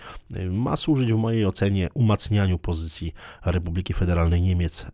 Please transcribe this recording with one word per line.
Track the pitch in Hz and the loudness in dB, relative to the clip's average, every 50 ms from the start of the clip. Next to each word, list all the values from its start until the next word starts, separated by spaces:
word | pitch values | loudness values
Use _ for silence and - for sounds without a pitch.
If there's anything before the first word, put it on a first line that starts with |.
| - - - - - - - | -8 -16 -18 -18 -16 -12 -8
e, | 90 92 | -6 -4
ma | 92 90 104 123 - - | -4 -2 -2 0 -2 -2
służyć | - - - 151 131 131 117 110 | -2 0 0 2 2 2 2 2
w | |
mojej | 107 110 113 113 113 107 | 2 2 0 0 2 2
ocenie | 95 92 - 98 101 98 95 90 - - | 0 0 0 0 2 2 0 0 -2 0
umacnianiu | - 120 107 104 - - - 104 104 101 92 92 | 2 4 4 4 2 0 0 2 2 2 2 0
pozycji | 85 - - 87 80 80 80 - - 87 80 - - - - - - - | 0 -2 -4 -4 -4 -6 -8 -8 -8 -8 -8 -10 -12 -18 -20 -20 -6 -2
Republiki | 90 85 90 87 90 82 95 90 - - | 0 0 0 -2 -2 -4 -4 -2 -2 -2
Federalnej | - 95 87 87 85 82 82 85 87 | 0 2 2 2 2 4 4 4 4
Niemiec, | 90 92 90 87 87 80 - - - - | 4 4 2 2 0 -2 -4 -6 -10 -10